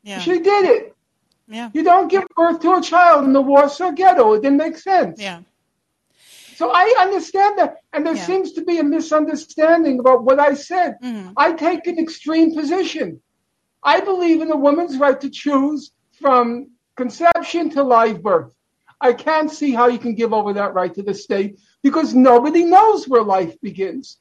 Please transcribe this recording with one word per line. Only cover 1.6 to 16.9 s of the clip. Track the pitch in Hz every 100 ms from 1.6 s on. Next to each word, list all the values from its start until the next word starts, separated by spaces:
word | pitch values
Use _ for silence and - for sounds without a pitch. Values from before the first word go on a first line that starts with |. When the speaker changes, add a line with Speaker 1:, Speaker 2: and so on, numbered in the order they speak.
| 240
Speaker 2:
You | 285
don't | 320 359 330
give | 381 370 -
birth | 339 330
to | 330
a | 370
child | - 330 349 302
in | 277
the | 269
Warsaw | 269 277 285 285 359
Ghetto. | 302 370 349 220
It | 214
didn't | 277 277
make | 311 320
sense. | 381 370 170 190
Speaker 1:
Yeah. | 196 170 180 _ _ _ _ _ _ _ _ - - -
Speaker 2:
So | -
I | - 403 494
understand | 381 381 - 392 403 403
that. | 302 - _
And | 302
there | 311 320
Speaker 1:
Yeah. | -
Speaker 2:
seems | 381 -
to | -
be | 349 339
a |
misunderstanding | 294 320 - 311 311 302 - - 311 339 311 254
about | 254 247
what | 233 269
I | 285
said. | - - 359 330 -
Speaker 1:
Mm-hmm. | 247 220 185 220
Speaker 2:
I | 320
take | 330 311 359 349
an | 339
extreme | - - 294 320 320
position. | 302 285 370 359 320 202 160 _ _ _ _ _ _
I | - 330
believe | 392 370 339 320
in | 320
a | 302
woman's | 285 302 349 269
right | 285 269
to | 277
choose | - 294 277 277 294 - _ _ _
from | 285 254 233 240 285 _ _